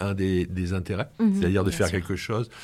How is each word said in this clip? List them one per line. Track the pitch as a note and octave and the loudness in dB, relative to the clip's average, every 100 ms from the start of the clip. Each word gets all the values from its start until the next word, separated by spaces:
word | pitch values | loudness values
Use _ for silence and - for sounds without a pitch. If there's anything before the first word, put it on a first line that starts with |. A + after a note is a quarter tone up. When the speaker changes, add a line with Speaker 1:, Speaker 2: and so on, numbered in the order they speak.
Speaker 1:
un | G2 | -4
des, | G2 F#2+ F2+ F2+ | 0 2 2 0
des | F2+ F2+ | -2 -2
intérêts, | F#2+ F2 F#2+ B2+ - | -2 -2 -4 -6 0
Speaker 2:
Mhm, | A3+ | 2
Speaker 1:
c'est-à-dire | G2+ F2+ G2 | 4 4 4
de | F#2 | 2
Speaker 2:
bien | E2 | 2
Speaker 1:
faire | F2+ | 0
Speaker 2:
sûr. | F#2 | 0
Speaker 1:
quelque | F2 F#2 | -2 -6
chose | - A2+ A2+ - | -4 -4 -4 -10